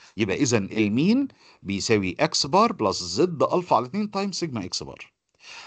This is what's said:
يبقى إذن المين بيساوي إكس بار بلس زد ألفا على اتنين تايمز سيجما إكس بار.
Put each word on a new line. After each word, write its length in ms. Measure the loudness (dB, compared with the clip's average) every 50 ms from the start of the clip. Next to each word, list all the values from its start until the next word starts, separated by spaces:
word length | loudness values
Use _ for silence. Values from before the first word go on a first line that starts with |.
| -20 -8 -4
يبقى 200 | -2 0 0 0
إذن 280 | 0 0 2 2 2 0
المين 640 | 0 0 0 0 2 2 2 4 4 4 2 0 -2 -6 _ _ -20 -20 _ -6
بيساوي 540 | -4 -4 -2 0 2 2 2 2 0 0 0
إكس 260 | 0 0 0 0 -2
بار 260 | 2 2 4 4 2 2
بلس 300 | 0 0 0 0 0 -4
زد 400 | -4 0 0 0 0 2 2 0
ألفا 340 | 2 2 0 0 2 2
على 100 | 2 2
اتنين 240 | 0 -4 -4 -4 -4
تايمز 240 | -4 -4 -4 -4 -6
سيجما 300 | -6 -6 -6 -6 -6 -6
إكس 180 | -6 -8 -8 -10
بار. 300 | -10 -14 -16 -18 -20 _ _ _ _ _ _ -20 -20 -20 -18 -18